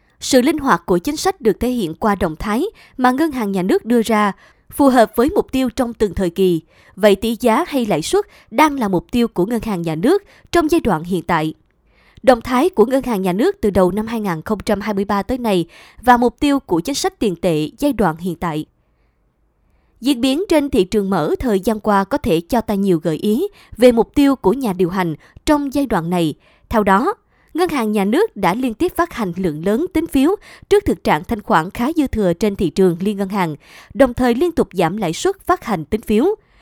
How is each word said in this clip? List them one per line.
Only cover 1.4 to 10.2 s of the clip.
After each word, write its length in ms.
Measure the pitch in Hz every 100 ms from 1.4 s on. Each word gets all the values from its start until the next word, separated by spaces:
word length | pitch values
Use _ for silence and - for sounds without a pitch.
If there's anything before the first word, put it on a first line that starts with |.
| 220 -
thể 80 | 247
hiện 260 | 240 160
qua 200 | - 214
động 220 | 190 180 156
thái 280 | 220 233 415 - - -
mà 140 | 254
ngân 220 | 262 320
hàng 200 | 254 202
nhà 100 | 190
nước 220 | 185 392
đưa 180 | 220 240
ra, 300 | 220 214 208 - - _ _
phù 180 | - 277
hợp 240 | 247 214 -
với 140 | 285
mục 220 | 415 -
tiêu 180 | 262 247
trong 240 | - 240
từng 200 | - 208
thời 160 | 196 180
kỳ. 320 | 196 185 160 - _ _ -
Vậy 200 | 214 190
tỷ 200 | 226 220
giá 240 | 240 240 359
hay 180 | 277 214
lãi 160 | 156
suất 220 | - 392 - - _
đang 300 | 226 302 277
là 80 | 202
mục 180 | 170 -
tiêu 180 | 240 226
của 180 | - 202
ngân 140 | 226
hàng 220 | 220 180
nhà 120 | 165
nước 280 | 156 240 403